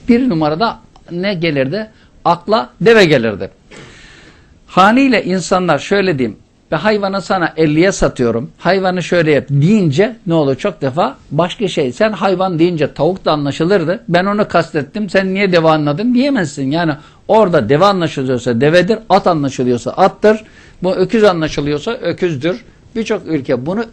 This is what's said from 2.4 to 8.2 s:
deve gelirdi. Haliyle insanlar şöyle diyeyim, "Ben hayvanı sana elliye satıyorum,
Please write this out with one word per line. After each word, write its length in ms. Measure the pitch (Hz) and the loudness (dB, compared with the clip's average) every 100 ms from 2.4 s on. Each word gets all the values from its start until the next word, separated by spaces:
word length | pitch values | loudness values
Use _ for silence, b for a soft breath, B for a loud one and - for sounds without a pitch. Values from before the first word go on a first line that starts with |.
| - 220 - - | 0 -2 -2 -2
deve 240 | 190 226 175 | 4 6 6
gelirdi. 440 | 139 110 95 95 _ - B B B B B B B B B - | 4 0 -4 -10 _ -20 B B B B B B B B B -4
Haliyle 560 | - 196 247 277 214 | 2 4 4 2 2
insanlar 560 | - 190 - 185 180 143 | 0 -4 0 0 0 -2
şöyle 400 | - 202 190 143 | 0 0 0 0
diyeyim, 180 | 113 - _ _ - | -2 -6 _ _ -6
"Ben 60 | 156 | -2
hayvanı 440 | 208 214 196 196 | 0 0 -2 -4
sana 320 | - 190 160 - | -2 -2 -2 0
elliye 340 | 160 151 190 | 2 2 2
satıyorum, 600 | 185 156 - | 2 -2 0